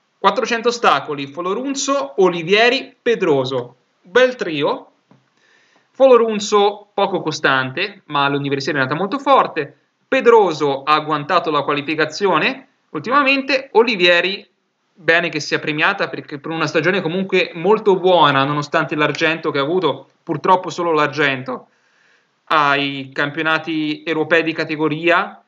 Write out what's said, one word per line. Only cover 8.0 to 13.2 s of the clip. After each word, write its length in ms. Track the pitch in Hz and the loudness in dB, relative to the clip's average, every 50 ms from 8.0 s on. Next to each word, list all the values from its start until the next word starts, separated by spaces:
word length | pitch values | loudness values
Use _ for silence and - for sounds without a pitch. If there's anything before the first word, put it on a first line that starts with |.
| _ | _
ma 180 | - 147 143 139 | -6 -2 0 0
all'università 520 | 139 143 143 139 139 135 139 139 180 156 | 0 0 -2 -2 -2 -4 -2 -2 -2 -2
è 40 | 139 | 0
andata 180 | 131 131 147 156 | -2 -2 -2 -4
molto 200 | 190 196 240 269 | -4 -4 -4 -2
forte. 580 | 269 285 269 226 175 - - 160 143 - - _ _ _ _ _ _ | 2 4 4 4 4 2 -2 -8 -8 -8 -12 _ _ _ _ _ _
Pedroso 760 | - 262 262 214 233 233 220 202 175 156 143 151 143 139 139 | -2 -2 2 4 6 6 6 6 4 2 0 -2 -2 -2 -2
ha 120 | - 151 151 | 0 0 0
agguantato 560 | 151 151 147 156 147 147 160 185 170 170 165 | 0 0 0 -4 -4 -2 0 0 0 0 0
la 120 | 151 143 | 0 0
qualificazione 1080 | 139 143 147 143 139 151 160 160 156 151 - - 202 190 170 151 185 240 262 - - _ _ _ _ _ | 0 0 -2 -2 -2 -2 -2 -2 -2 -2 -2 -2 0 2 2 2 0 -2 -4 -6 -12 _ _ _ _ _
ultimamente. 800 | - 156 143 220 262 262 | -12 -8 -4 0 0 2